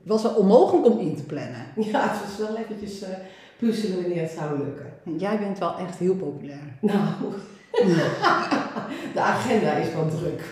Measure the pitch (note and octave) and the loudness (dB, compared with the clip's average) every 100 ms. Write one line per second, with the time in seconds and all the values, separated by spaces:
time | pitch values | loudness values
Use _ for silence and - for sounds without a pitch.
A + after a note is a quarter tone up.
0 | - A3 A3 A3+ F#3+ A#3 F#4 F4 A#3+ - | -2 0 2 4 8 8 8 6 6 4
1 | F3 D3 - D3 B2 - - - G#3+ B3+ | 0 -4 -6 -8 -8 -10 -8 -4 0 0
2 | G#3 G#3 G3 G#3 G#3+ A3 A3+ G#3 G3+ - | 0 -2 -6 -6 -6 -6 -8 -8 -10 -10
3 | F#3+ F#3+ - - - - A#3 G#3 G3+ F#3 | -10 -10 -12 -18 -20 -2 0 0 0 -2
4 | F3 E3+ D#3+ - D3+ C#3+ C3+ - - - | -2 -2 -4 -4 -4 -4 -4 -8 -12 -14
5 | - D#3+ G3 G#3+ G3+ G3 E3+ - F3+ - | -8 -4 -2 -2 -2 -2 -4 -4 -8 -2
6 | F3 F#3+ D3+ C#3+ - - - - G#3 G3 | 0 0 -2 -8 -10 -14 -16 -2 0 2
7 | - - - - - - - B4 G3+ E3 | 0 -2 -6 -8 -12 -18 -4 2 4 6
8 | - - G4 F4 - C4+ - - - E4 | 2 2 2 2 2 -2 -2 -6 -8 -8
9 | - - - G#3 A3+ A3 D#3 D3+ D#3+ D#3 | -6 -2 0 2 2 2 2 2 0 0
10 | D3+ - - - - | -2 -2 -4 -6 -2